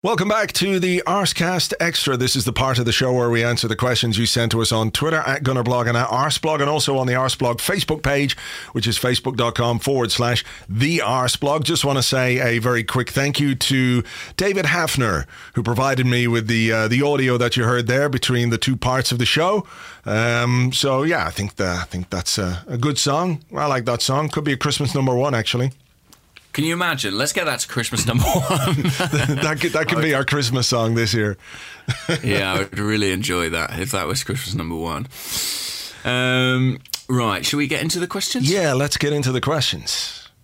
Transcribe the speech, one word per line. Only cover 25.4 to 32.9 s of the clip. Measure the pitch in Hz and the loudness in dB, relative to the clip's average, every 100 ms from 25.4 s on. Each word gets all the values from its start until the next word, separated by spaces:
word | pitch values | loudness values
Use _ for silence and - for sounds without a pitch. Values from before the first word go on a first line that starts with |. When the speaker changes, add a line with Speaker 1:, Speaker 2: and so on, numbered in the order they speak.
| 110 120 131 - _ _ _ - _ - _ | 0 0 -2 -4 _ _ _ -20 _ -20 _
Speaker 2:
Can | - | -2
you | 160 | -2
imagine? | 170 180 143 104 101 | 0 0 0 -2 0
Let's | 147 | 0
get | 196 | 0
that | 165 123 | -2 -4
to | - | -4
Christmas | 123 113 117 | -4 -2 0
number | 117 120 | 0 2
one. | - - | 2 2
<laughs> | 131 175 127 139 170 135 175 151 131 143 | 2 0 2 0 0 0 0 0 0 0
Speaker 1:
That | 156 156 | 0 0
could, | 170 | 0
that | 156 160 | 0 0
could | 165 | 0
be | 156 | 2
our | 135 | 2
Christmas | 135 147 120 127 120 | 2 0 0 0 2
song | 120 113 | 2 2
this | 117 113 | 2 2
year. | 113 104 98 - - - - | 2 0 -4 -12 -18 -18 -10
<laughs> | - - - 165 | -6 -6 -4 -2
Speaker 2:
Yeah, | 120 101 95 | 0 0 0
I | 95 | -2
would | 98 101 | -4 -2
really | 104 | 0